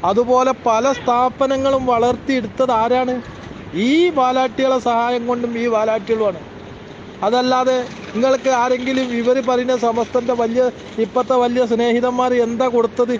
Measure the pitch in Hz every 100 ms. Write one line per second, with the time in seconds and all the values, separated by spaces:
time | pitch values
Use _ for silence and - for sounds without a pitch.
0 | 170 202 240 254 254 254 240 220 254 247
1 | - 240 254 247 269 269 269 269 254 233
2 | 240 240 - 269 214 - 254 226 226 247
3 | 254 254 233 - - - - 160 226 302
4 | 359 311 254 254 262 220 262 262 233 233
5 | 240 247 233 247 240 233 233 220 220 220
6 | 202 220 214 170 - - - - - -
7 | - - 196 240 254 254 254 254 247 -
8 | - 208 262 262 254 254 247 254 254 262
9 | 254 240 233 254 240 247 247 254 233 226
10 | 226 254 240 247 226 233 254 - - -
11 | 220 254 254 254 240 240 240 226 240 233
12 | 247 247 254 247 233 233 254 240 226 226
13 | 240 240